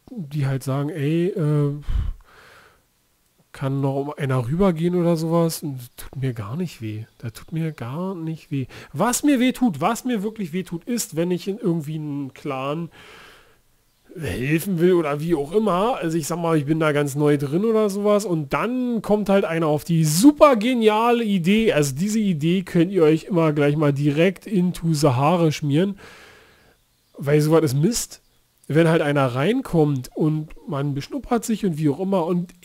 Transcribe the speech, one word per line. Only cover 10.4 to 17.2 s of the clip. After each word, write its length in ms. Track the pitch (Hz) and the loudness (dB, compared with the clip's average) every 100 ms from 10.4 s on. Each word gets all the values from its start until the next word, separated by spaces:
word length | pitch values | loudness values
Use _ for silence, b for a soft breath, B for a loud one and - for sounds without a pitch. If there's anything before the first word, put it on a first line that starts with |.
| 180 | -6
weh 80 | 175 | -6
tut, 220 | 180 170 | -6 -10
ist, 320 | - 233 - 147 | -6 -6 -4 -4
wenn 160 | 175 | -2
ich 160 | 175 196 | -2 -4
in 100 | 202 | -4
irgendwie 380 | 190 170 147 156 | -2 -2 -4 -8
einen 400 | 151 143 135 - | -6 -6 -8 -10
Clan 560 | 151 135 139 156 170 B B B B B B B _ _ _ _ _ 180 | -8 -6 -4 -4 -6 B B B B B B B _ _ _ _ _ -12
helfen 640 | 135 98 131 160 196 175 | -8 -4 -2 -2 -2 2
will 140 | 175 | 2
oder 280 | 175 151 147 | 2 0 -2
wie 120 | 165 | -2
auch 180 | 160 143 | -2 0
immer. 440 | 202 220 175 220 - | 0 0 0 0 -2
Also 220 | 165 165 | -2 -4
ich 80 | 147 | -4
sag 100 | 170 | -4
mal, 180 | 165 160 | 0 0
ich 100 | 139 | 0
bin 140 | 160 | 0
da 120 | 156 | 2
ganz 240 | 147 143 | 0 0
neu 240 | 139 | 0